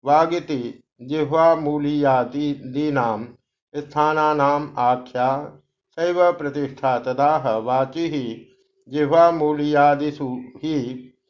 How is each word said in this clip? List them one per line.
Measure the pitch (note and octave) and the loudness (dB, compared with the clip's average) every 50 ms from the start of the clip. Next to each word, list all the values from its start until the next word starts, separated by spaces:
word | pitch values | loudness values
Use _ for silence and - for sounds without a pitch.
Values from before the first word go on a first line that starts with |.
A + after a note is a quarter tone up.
| _ | _
वागिति | C3+ D3 D#3 E3 E3 E3+ F3 - - D3+ C3 A#2+ A#2 A#2+ - _ _ _ _ | 4 4 4 4 2 0 -4 -4 -4 -6 -6 -6 -8 -12 -14 _ _ _ _
जिह्वामूलीयादीनां | B2 B2+ D3 D#3 D3+ C3+ D3+ D#3+ E3 E3 E3 D#3+ D#3 D3 D3 D3+ D3 C#3+ D3+ D3 C#3+ C3+ C3 B2+ A#2+ A#2+ B2+ C#3+ D3 D3 C#3+ - - B2+ B2+ C#3+ D3+ D3+ C#3+ C3+ A#2+ A#2 A2 G#2+ A#2 A#2+ A#2+ _ _ _ _ _ _ _ - | -10 -6 -4 -2 -2 0 2 4 4 4 4 4 0 -2 -2 -2 -2 -2 -2 2 2 2 2 2 0 -2 -4 -4 -4 -4 -6 -6 -10 -8 -6 -4 -2 -2 0 0 0 0 -2 -4 -8 -12 -16 _ _ _ _ _ _ _ -12
स्थानानाम् | D3 D3 C#3+ - D3+ D3+ D3+ D#3 D#3 D3+ D3+ D3+ D3 C#3 C#3+ D3 D3 D3+ D3 - B2 | -12 -12 -6 -2 0 2 2 2 2 2 2 2 2 2 2 2 0 -2 -6 -4 0
आख्या | B2 B2 B2+ B2+ B2+ - - B2+ B2+ C3 C3+ C#3+ D3 - - - _ _ _ _ _ _ _ - | 0 0 0 0 -4 -8 -4 -2 -2 0 -2 -4 -6 -12 -18 -20 _ _ _ _ _ _ _ -4
सैव | E3 F3 F3 F3 F3 F3 | -2 -2 2 4 4 4
प्रतिष्ठा। | F3 F3 D3+ C#3+ C#3+ D3 C#3+ C3+ C#3 - - C3 B2+ A#2+ | 2 0 -6 -6 -4 -4 -6 -6 -6 -4 -2 0 0 0
तदाह | B2 C3 B2+ C3 C#3 D3 D#3 D3 C3 C3 A2 A2 A2+ | -2 -4 0 2 2 2 2 2 0 0 -2 0 0
वाचिः | B2 B2+ C3 C3+ C3 C3 D#3+ E3+ E3 D3 D3 B2 A2+ A2+ A2+ - _ _ _ _ _ _ _ _ - | 0 0 0 0 -2 -4 -6 -4 -4 -4 -4 -6 -6 -10 -12 -16 _ _ _ _ _ _ _ _ -8
जिह्वामूलीयादिषु | B2+ D3 D3+ C3+ D#3+ E3 E3+ E3+ E3+ D#3+ D3+ D3+ D3+ D3 D3 D3 D3+ C#3+ C#3+ D3 D3 C#3+ D3 D3+ C#3+ - C#3+ B2+ B2+ B2+ B2+ B2 - | -2 -2 0 2 6 6 6 6 4 2 0 0 0 0 -2 0 4 4 6 4 4 2 -2 -6 -4 -6 -8 -8 -8 -10 -12 -16 -16
हि | - - D#3 D#3 D3 A#2+ A#2+ B2+ B2+ B2+ - _ _ _ | -10 -6 -4 -4 -4 -4 -4 -10 -12 -16 -20 _ _ _